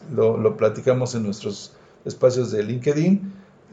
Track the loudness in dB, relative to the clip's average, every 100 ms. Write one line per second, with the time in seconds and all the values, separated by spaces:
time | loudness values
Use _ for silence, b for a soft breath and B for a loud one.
0 | -6 2 2 4 0 2 0 0 0 0
1 | 0 -4 -6 -6 -8 -10 -14 b b b
2 | -12 2 2 2 -2 -2 -2 -2 0 2
3 | 2 2 B B B B _